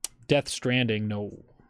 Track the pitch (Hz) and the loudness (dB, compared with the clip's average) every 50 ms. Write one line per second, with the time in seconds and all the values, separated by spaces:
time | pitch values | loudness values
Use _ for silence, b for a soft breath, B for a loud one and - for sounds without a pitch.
0 | - - - _ - - 147 143 135 - - - - 127 123 127 127 113 110 107 | -12 -12 -12 _ 0 2 2 2 2 0 -6 -4 0 2 2 4 2 2 0 0
1 | 107 107 104 104 104 101 - - - - - - - _ | -2 -2 -2 -4 -4 -6 -8 -12 -18 -20 -20 -20 -20 _